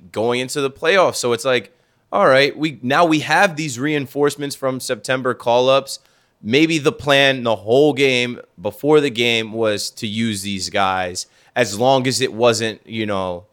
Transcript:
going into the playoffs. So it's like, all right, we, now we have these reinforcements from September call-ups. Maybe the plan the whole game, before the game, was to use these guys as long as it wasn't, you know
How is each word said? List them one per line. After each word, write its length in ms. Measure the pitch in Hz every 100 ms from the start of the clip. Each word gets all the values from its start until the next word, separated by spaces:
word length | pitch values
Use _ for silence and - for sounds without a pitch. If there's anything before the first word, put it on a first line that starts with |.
| 90
going 280 | 107 113 123
into 200 | 131 151
the 100 | 139
playoffs. 460 | 135 165 190 156 -
So 160 | 123
it's 120 | 117
like, 280 | 135 123 - _ _ _ -
all 140 | 202 180
right, 280 | 131 139 -
we, 220 | 156 120
now 220 | 123 143
we 160 | 175 156
have 360 | 127 160 202 151
these 220 | 160 117
reinforcements 760 | 147 147 131 139 143 135 143
from 240 | - 135 131
September 540 | - 117 - 131 127
call-ups. 640 | 120 120 120 127 135 - - _ _ _ _
Maybe 380 | 101 131 160 165
the 140 | 143
plan 500 | - 147 139 139 135
the 140 | 120 104
whole 360 | 104 127 151
game, 480 | 131 139 123 123 123 - -
before 380 | 101 - 143 156
the 100 | 143
game, 420 | 113 120 117 113
was 380 | 110 113 101 -
to 160 | - 113
use 360 | 107 113 101
these 280 | 101 95 90
guys 560 | 101 95 92 92 90 - _ _ 123
as 200 | 113 104
long 260 | 127 135 127
as 140 | 113
it 120 | 131
wasn't, 540 | 107 120 110 113 104 -
you 180 | 113
know 420 | 107 98 92 87 90